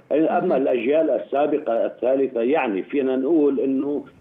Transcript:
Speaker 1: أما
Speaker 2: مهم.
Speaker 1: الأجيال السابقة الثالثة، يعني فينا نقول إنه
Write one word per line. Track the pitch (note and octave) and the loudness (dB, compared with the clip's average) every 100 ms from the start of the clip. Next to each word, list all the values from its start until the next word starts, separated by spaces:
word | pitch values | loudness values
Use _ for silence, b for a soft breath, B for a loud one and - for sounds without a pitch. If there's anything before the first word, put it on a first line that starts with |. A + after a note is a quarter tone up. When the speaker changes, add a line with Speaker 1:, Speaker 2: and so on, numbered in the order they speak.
| - | -2
Speaker 1:
أما | D3 D#3+ F3 | 0 2 0
Speaker 2:
مهم. | F3+ | 0
Speaker 1:
الأجيال | C#3+ C#3 B2+ A2+ D3+ D#3+ | 0 0 0 2 2 2
السابقة | A#2+ - C3+ D3+ D3 A2 A2+ G#2 | 0 -2 -2 0 0 -2 -2 -2
الثالثة، | - A#2+ C3+ C3+ A#2 | -2 0 0 0 0
يعني | A2+ D#3 B2+ F#2+ | 0 0 0 -2
فينا | E2+ C#3+ C3+ C3 | -4 -2 0 0
نقول | C3+ E3 C#3+ C3+ | 0 2 2 2
إنه | C3+ C3+ C#3 C#3+ - - | 0 -2 -2 -4 -8 -16